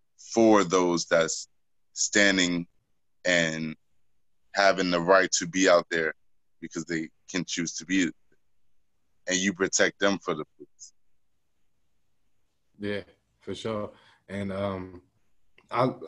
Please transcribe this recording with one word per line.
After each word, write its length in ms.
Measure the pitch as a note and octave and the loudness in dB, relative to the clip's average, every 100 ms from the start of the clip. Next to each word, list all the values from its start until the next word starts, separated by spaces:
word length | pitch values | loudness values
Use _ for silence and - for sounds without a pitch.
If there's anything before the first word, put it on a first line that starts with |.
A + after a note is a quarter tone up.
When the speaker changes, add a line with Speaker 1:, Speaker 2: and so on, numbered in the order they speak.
| _ _ | _ _
Speaker 1:
for 480 | - A#2 A2+ G#2 | -4 4 6 6
those 400 | F2+ F#2 F2+ E2+ | 4 2 2 0
that's 440 | - E2 D#2+ - - _ _ _ _ | 0 0 0 -4 -12 _ _ _ _
standing 720 | - - G#2+ G2+ F#2+ F2 F2 F2 _ _ _ _ _ F2+ | -6 -2 2 4 4 2 -2 -6 _ _ _ _ _ 0
and 500 | F2 E2 D#2+ D#2 D2+ _ _ _ _ _ _ _ | 0 0 -2 -8 -10 _ _ _ _ _ _ _
having 360 | - G2 F#2 F#2 | 2 2 2 0
the 100 | F2 | 0
right 300 | E2+ F#2+ F#2 | 4 4 4
to 140 | - F2 | -2 -4
be 220 | F#2 F#2 | 2 4
out 180 | F2 - | 4 4
there 240 | E2+ D#2+ - _ _ _ _ | -2 -4 -6 _ _ _ _
because 240 | E2 F2 D#2 | -12 -10 -6
they 240 | E2 D#2+ _ - | -6 -8 _ -10
can 140 | F2+ | -8
choose 300 | D#2+ - D#2+ | -6 -6 -6
to 100 | - | -10
be, 260 | E2+ F#2+ F2 - _ _ _ _ _ _ _ _ _ _ - | -4 -2 -2 -4 _ _ _ _ _ _ _ _ _ _ -4
and 100 | F#2 | 0
you 160 | G2 | 0
protect 480 | F2 F#2 - F#2 - | 0 -2 0 0 2
them 180 | G2+ F#2+ | -2 0
for 140 | - | -4
the 120 | D2+ D2+ _ | -6 -8 _
police. 380 | D2+ _ - _ _ _ _ _ _ _ _ _ _ _ _ _ _ _ _ _ _ _ | -20 _ -20 _ _ _ _ _ _ _ _ _ _ _ _ _ _ _ _ _ _ _
Speaker 2:
Yeah, 240 | G2+ G2+ - _ _ _ | -8 -8 -10 _ _ _
for 140 | - | -14
sure. 360 | F#2+ A2+ G#2+ G#2 - _ _ - | -10 -8 -8 -8 -14 _ _ -12
And, 200 | G2 G2 | -8 -6
um, 520 | F#2+ G2+ F#2+ F#2 F2+ - _ _ _ _ _ _ | -4 -4 -6 -10 -16 -20 _ _ _ _ _ _
I'll, 300 | A#2+ B2+ - | 0 0 0